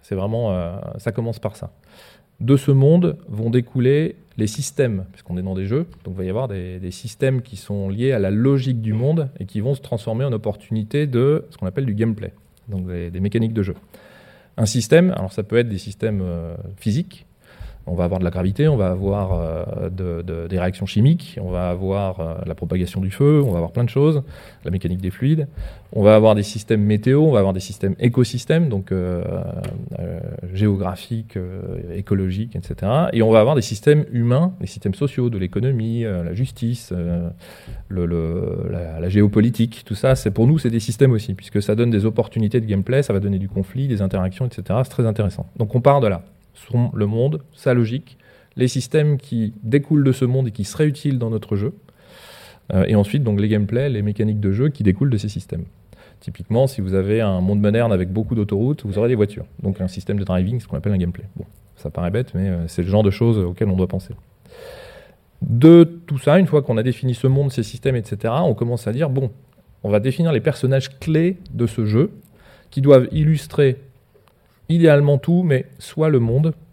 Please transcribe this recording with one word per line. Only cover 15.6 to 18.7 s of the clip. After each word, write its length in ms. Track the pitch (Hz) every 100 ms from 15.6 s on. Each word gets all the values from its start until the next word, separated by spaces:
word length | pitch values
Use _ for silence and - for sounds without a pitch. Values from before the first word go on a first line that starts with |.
| 120
des 100 | 98
systèmes, 440 | 104 98 113 104
euh, 340 | 92 85 82 85 92 98
physiques, 500 | 113 113 - - - _ _ - - - -
on 80 |
va 100 | 87
avoir 160 | 87 92
de 40 |
la 60 | 90
gravité, 380 | 90 90 98
on 80 | 151